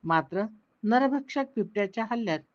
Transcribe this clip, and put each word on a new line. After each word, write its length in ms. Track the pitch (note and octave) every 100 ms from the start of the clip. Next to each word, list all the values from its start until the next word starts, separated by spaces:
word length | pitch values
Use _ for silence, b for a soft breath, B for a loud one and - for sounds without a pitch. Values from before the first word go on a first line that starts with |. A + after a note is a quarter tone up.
मात्र 400 | E3 E3 - F3+ G#3+ - _ _
नरभक्षक 600 | G#3 A#3+ C4+ C#4+ C#4 C#4+ C4+ -
बिबट्याच्या 480 | F#3 G#3 G3+ G3 A3
हल्ल्यात 300 | A#3+ G#3+ D#3 D3+